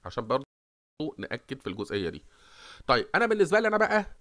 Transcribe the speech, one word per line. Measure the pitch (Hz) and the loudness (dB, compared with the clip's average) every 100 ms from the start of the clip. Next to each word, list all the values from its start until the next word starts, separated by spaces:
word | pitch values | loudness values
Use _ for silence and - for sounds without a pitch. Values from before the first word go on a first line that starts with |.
| 92 | -10
عشان | 120 110 | -10 -2
برضه | 127 139 _ _ _ _ _ 156 - | -2 -2 _ _ _ _ _ -10 -8
نأكد | 98 123 _ 135 | -8 -10 _ -10
في | - | -8
الجزئية | 98 101 101 85 | -8 -4 -4 -4
دي. | 78 - _ - - - - - | -6 -16 _ -20 -20 -20 -16 2
طيب | 123 - 180 | 2 2 0
انا | 226 | 2
بالنسبة | 214 180 208 | 4 4 4
لي | 226 | 4
انا | 214 | 2
بقى | 214 214 202 - | 2 2 0 -12